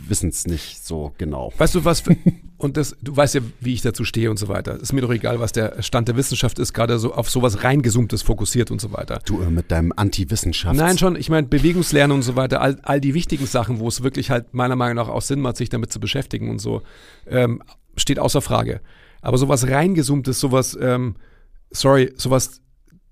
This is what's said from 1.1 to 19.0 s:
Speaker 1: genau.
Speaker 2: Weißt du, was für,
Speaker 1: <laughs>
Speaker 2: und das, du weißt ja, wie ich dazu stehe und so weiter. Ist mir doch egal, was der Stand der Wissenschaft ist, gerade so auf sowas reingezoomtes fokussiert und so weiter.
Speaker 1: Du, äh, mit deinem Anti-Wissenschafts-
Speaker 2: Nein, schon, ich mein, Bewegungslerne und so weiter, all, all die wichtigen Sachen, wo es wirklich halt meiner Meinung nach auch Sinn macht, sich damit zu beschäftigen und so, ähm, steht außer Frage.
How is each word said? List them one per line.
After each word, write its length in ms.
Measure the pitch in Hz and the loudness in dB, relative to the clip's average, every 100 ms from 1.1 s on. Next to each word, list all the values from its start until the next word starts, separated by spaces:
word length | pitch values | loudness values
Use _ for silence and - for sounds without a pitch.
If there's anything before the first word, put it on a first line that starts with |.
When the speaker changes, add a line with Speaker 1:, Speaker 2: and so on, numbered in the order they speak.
| - | -8
Speaker 1:
genau. 340 | 82 67 55 - | -8 -6 -8 2
Speaker 2:
Weißt 180 | 170 175 | 4 4
du, 80 | 160 | 2
was 160 | 160 | 2
für, 140 | - - 180 - | 4 4 4 0
Speaker 1:
<laughs> 200 | - - | -8 -6
Speaker 2:
und 200 | 139 147 | -2 -2
das, 180 | 135 - | -2 -6
du 140 | 135 139 | -2 2
weißt 200 | 147 143 | 4 2
ja, 60 | 113 - | -2 -6
wie 140 | 123 | -4
ich 80 | 113 | -2
dazu 220 | 120 110 | -2 -2
stehe 260 | 113 113 113 | -2 0 0
und 60 | 104 | 0
so 100 | 101 | -2
weiter. 320 | 95 - - | -4 -4 -6
Ist 140 | - | -2
mir 80 | 139 | -2
doch 100 | 120 | 0
egal, 280 | 117 113 117 | 0 -2 -2
was 120 | 113 | -2
der 300 | 117 107 - | -2 -2 -4
Stand 240 | - 120 117 | -2 0 0
der 80 | 120 | 0
Wissenschaft 420 | - 120 123 - | 0 0 -2 -2
ist, 140 | 131 | -4
gerade 240 | - 117 117 | 0 0 0
so 140 | 113 | 0
auf 160 | - - | -2 -2
sowas 340 | 131 123 95 | 2 2 2
reingezoomtes 580 | 123 143 120 113 110 107 | 2 2 4 2 2 2
fokussiert 500 | - 104 104 120 113 | 2 2 0 0 0
und 80 | 110 | -2
so 120 | 101 | -6
weiter. 260 | - - - - | -8 -6 -6 -2
Speaker 1:
Du, 160 | - | -2
äh, 80 | 87 | 0
mit 200 | 82 - | 0 0
deinem 200 | 82 82 - | 0 0 2
Anti-Wissenschafts- 840 | 101 - 92 110 85 - - 139 | 0 0 -2 -2 -2 -2 0 2
Speaker 2:
Nein, 200 | 170 185 | 4 4
schon, 180 | 185 165 | 2 2
ich 140 | 131 | 0
mein, 200 | 160 127 | 0 2
Bewegungslerne 640 | 147 160 175 - 147 143 | 4 4 2 2 4 4
und 80 | 139 | 4
so 140 | 127 123 | 2 0
weiter, 260 | 131 131 | 0 2
all, 160 | 131 135 | 0 0
all 180 | - 143 | -2 0
die 120 | 135 156 | 2 0
wichtigen 300 | - 143 135 | -2 -2 -2
Sachen, 320 | 123 113 117 | -2 -2 -2
wo 80 | 117 | -4
es 140 | 117 | -2
wirklich 260 | 131 139 120 | -4 -4 -2
halt 220 | 123 120 | -4 -4
meiner 220 | 123 123 127 | -4 -2 0
Meinung 200 | 120 117 | -2 -2
nach 140 | 113 | -4
auch 120 | 117 | -4
Sinn 200 | - 139 | -2 -2
macht, 160 | 127 - | -2 -4
sich 120 | 120 | -4
damit 220 | 117 107 | -4 -4
zu 80 | 107 | -6
beschäftigen 500 | 98 - - 107 113 | -4 -4 -4 -6 -6
und 100 | 110 | -6
so, 220 | 117 110 - - - - - | -4 -6 -8 -18 -20 -20 -4
ähm, 340 | 127 123 - - - _ - | 0 0 -2 -8 -20 _ -2
steht 220 | - 135 | 0 2
außer 220 | 131 143 | 2 0
Frage. 400 | - 113 113 117 - - | 0 0 0 -6 -10 -20